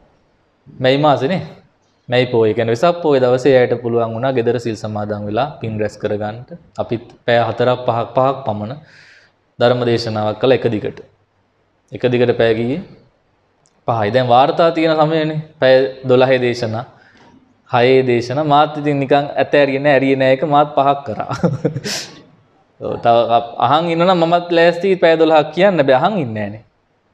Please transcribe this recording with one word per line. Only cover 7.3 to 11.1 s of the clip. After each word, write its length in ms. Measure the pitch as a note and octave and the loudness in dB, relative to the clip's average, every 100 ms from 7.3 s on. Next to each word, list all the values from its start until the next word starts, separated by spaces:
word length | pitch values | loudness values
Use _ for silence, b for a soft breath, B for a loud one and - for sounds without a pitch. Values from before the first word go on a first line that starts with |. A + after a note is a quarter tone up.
| A#2 | 0
හතරක් 400 | A2+ A2 B2 B2 | 0 0 -2 -2
පහක්, 240 | B2 A2+ G#2+ | -2 -4 -2
පහක් 260 | C3 C3 C3+ | -2 -2 -2
පමණ 320 | A2+ G#2 G#2 D3 b b b b b _ _ - | -6 -8 -8 -12 b b b b b _ _ -2
ධර්ම 220 | A#2+ B2 | 0 0
දේශනාවක් 580 | A#2+ A2+ A2+ G#2+ G#2+ G#2 | 0 -2 -2 -4 -4 -2
කළා 180 | B2+ A#2+ | 0 2
එක 100 | A#2 | 0
දිගට. 320 | G#2 G#2 - - | -4 -6 -12 -20